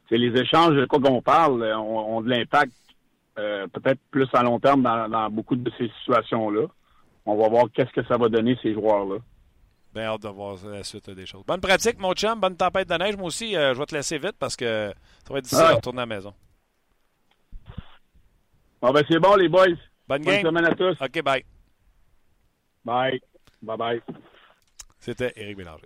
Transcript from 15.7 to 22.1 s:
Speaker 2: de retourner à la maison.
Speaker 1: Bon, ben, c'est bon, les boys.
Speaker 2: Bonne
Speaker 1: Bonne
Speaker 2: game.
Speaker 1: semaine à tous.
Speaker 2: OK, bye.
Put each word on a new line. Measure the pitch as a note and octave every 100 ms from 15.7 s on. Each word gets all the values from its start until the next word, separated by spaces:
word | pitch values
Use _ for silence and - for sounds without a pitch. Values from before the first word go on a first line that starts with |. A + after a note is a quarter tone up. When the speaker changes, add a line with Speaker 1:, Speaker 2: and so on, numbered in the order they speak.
Speaker 2:
de | B2
retourner | B2 B2
à |
la | A#2 G#2
maison. | G2+ - _ _ _ _ _ _ _ _ _ _ _ - - - - - _ _ _ _ _ _ _ _
Speaker 1:
Bon, | B2
ben, | D3 D3
c'est | E3
bon, | F#3 G3+
les | E3+
boys. | F3+ F#3 E3+ - _ -
Speaker 2:
Bonne | C#3
Speaker 1:
Bonne |
Speaker 2:
game. | D#3 G3+ E3
Speaker 1:
semaine | E3+ E3+
à | D3+
tous. | F#3 E3
Speaker 2:
OK, | C3+ D#3
bye. | C#3+ C3 - _ _ _ _ _ _